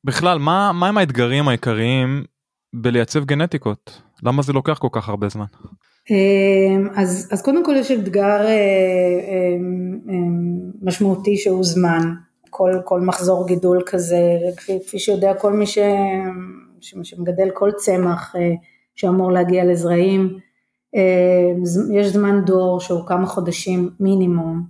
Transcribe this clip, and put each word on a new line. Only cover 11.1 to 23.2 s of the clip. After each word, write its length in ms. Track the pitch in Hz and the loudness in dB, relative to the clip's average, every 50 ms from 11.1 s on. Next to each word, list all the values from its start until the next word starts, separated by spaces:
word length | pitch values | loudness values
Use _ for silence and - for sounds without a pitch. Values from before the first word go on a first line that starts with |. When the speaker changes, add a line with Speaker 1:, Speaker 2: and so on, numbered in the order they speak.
| 190 196 196 208 202 | 0 0 0 0 0
Speaker 2:
שהוא 280 | 196 - 196 185 185 185 | 2 0 0 0 2 0
זמן. 500 | 175 165 180 180 170 165 165 165 165 170 - - _ _ _ _ _ | 0 2 2 2 2 2 0 0 -2 -4 -8 -14 _ _ _ _ _
כל, 220 | - - 190 185 185 180 180 | -4 -2 0 0 0 -2 -2
כל 160 | - 185 180 | -2 -2 0
מחזור 460 | 180 185 175 - 180 180 185 175 185 | 0 -2 -2 0 0 0 0 0 0
גידול 360 | 180 180 175 180 180 180 180 180 | -2 -2 0 2 2 2 2 0
כזה, 520 | - - 180 175 170 175 175 175 175 175 170 170 180 180 | -2 -4 -4 -2 0 2 2 4 4 2 2 0 -4 -6
כפי, 220 | - - - 190 190 190 | -8 -8 -6 -6 -6 -6
כפי 120 | - - 190 | -8 -8 -4
שיודע 360 | - - 202 180 190 196 190 | -2 -2 0 2 2 0 0
כל 180 | 196 - 202 | 2 0 0
מי 140 | 202 208 208 | 2 2 0
ש-, 120 | 202 - 208 202 202 202 196 196 196 190 190 190 185 185 180 180 185 185 185 190 190 185 180 | 0 0 0 2 2 2 2 0 0 -2 -4 -4 -6 -8 -10 -14 -14 -16 -20 -20 _ _ _
ש-, 140 | - - 190 185 | -20 -18 -16 -14
שמגדל 480 | 175 - 175 180 175 180 175 185 190 190 185 | -16 -14 -10 -6 -4 -4 0 0 0 0 0
כל 160 | - 202 202 202 | 0 0 0 0
צמח, 600 | - - 208 185 180 180 175 170 175 - - - | 0 -2 0 0 2 2 0 -2 -4 -6 -8 -4
אה, 160 | 180 175 175 170 170 _ _ _ _ _ _ _ | -2 0 0 0 -2 _ _ _ _ _ _ _
שאמור 380 | - - 180 180 185 185 185 | -4 0 0 2 2 2 2
להגיע 320 | 180 180 175 175 180 180 180 | 2 2 2 2 2 2 4
לזרעים, 720 | 180 175 170 170 170 175 175 180 190 196 190 190 185 185 190 - _ _ _ _ _ _ _ _ _ - | 2 2 2 0 0 2 2 2 2 2 2 0 0 -4 -8 -18 _ _ _ _ _ _ _ _ _ 0
אה, 560 | 208 190 185 185 180 180 180 180 180 180 180 175 180 | 2 2 4 4 4 4 4 4 4 4 2 2 0
ז-, 280 | 180 175 175 180 - - 208 | -2 0 0 0 0 2 0
יש 120 | 202 202 | 2 2
זמן 340 | 196 190 208 202 202 202 202 185 | 2 2 2 2 2 2 2 2
דור 340 | 180 185 185 185 180 180 180 | 2 2 2 2 2 0 -2
שהוא 260 | - - 180 170 175 | -2 -4 -4 -4 -2
כמה 200 | - 180 180 | -2 0 0